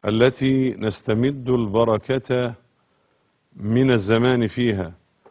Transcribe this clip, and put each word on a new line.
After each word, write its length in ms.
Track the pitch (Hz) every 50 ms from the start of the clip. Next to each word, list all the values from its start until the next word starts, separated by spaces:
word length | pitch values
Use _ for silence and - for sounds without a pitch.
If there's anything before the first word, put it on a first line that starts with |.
| -
التي 680 | 104 107 110 120 131 131 - 135 135 135 131 131 131 -
نستمد 720 | 92 104 110 101 - _ - 110 110 120 139 143 135 127 123
البركة 1040 | 127 123 117 104 98 110 117 113 110 104 - - 131 131 127 - 127 123 123 120 113 - _ _ _ _ _ _ _ _ _ _ _ _ _ _ _ _ _ _ _
من 360 | - 95 104 113 123 131 131
الزمان 560 | 123 113 95 98 110 113 120 127 127 123 117 104
فيها، 460 | - 123 120 117 107 98 90 82 85 _ _ _ _ _ _ -